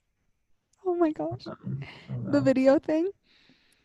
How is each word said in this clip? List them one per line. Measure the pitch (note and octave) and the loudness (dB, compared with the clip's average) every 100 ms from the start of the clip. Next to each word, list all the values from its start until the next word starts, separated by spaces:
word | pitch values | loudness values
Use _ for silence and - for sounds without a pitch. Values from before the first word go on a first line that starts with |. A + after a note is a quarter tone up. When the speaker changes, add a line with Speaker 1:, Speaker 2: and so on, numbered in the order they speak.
| _ _ _ _ _ _ _ _ F#4+ | _ _ _ _ _ _ _ _ -2
Speaker 1:
Oh | F4 | 0
my | E4 | 0
gosh. | D#4 D#4 F4 - | 0 -6 -8 -12
Speaker 2:
Um, | - - C3+ | -12 -8 -8
I | - - - | -10 -16 -12
don't | - - | -8 -2
Speaker 1:
The | C#4+ | 0
Speaker 2:
know. | |
Speaker 1:
video | C4+ C4 C4 D4 | 2 4 4 4
thing. | - D#4 F4+ - _ _ _ _ _ _ | 2 -2 -2 -6 _ _ _ _ _ _